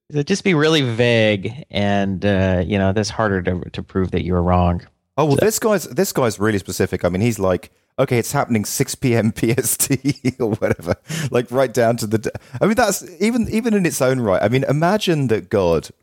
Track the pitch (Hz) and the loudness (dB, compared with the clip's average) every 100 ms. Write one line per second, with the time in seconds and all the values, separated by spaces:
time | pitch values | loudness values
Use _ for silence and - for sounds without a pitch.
0 | _ 147 143 196 196 165 156 160 127 113 | _ -6 -2 -2 0 2 4 2 0 0
1 | 120 117 107 104 98 123 - - 101 101 | 2 4 4 2 -2 -10 -8 -2 0 0
2 | 98 95 101 98 95 90 87 98 95 101 | 0 0 0 2 2 0 0 0 0 0
3 | 104 - 110 95 90 90 - - 92 95 | -2 -2 0 0 -2 -4 -6 -12 -6 -4
4 | 90 90 82 90 87 90 87 87 - _ | -2 -2 -2 0 2 2 2 0 -6 _
5 | _ - 156 135 208 214 220 202 - 127 | _ -2 0 4 2 2 0 0 -2 -4
6 | 196 - 123 101 104 101 - 92 95 92 | -2 0 0 0 0 0 -4 -2 -2 -2
7 | 90 92 117 107 95 90 - _ _ - | -4 -2 -2 0 0 -2 -4 _ _ -4
8 | 131 123 107 143 131 113 98 - 135 - | 0 0 -2 -4 0 -2 -2 -4 -4 -2
9 | 135 117 107 - 113 120 113 - - 135 | 0 2 2 0 0 0 -2 -4 -2 -2
10 | 139 - 131 - 117 107 - 110 85 95 | -2 -2 -4 -2 -2 0 -2 -2 -2 -6
11 | - 160 147 123 123 127 131 120 113 117 | -4 -6 -2 -2 0 0 0 2 2 0
12 | 107 110 - - - 123 175 220 220 196 | -2 -4 -4 -10 -14 -2 0 2 0 0
13 | - 165 208 240 208 220 233 208 170 135 | -6 -2 0 0 0 0 0 2 0 0
14 | 127 131 113 90 107 127 135 143 165 208 | 0 2 2 2 2 2 2 2 2 0
15 | - 160 131 110 85 104 90 80 - - | 0 0 2 0 0 0 2 2 -2 -12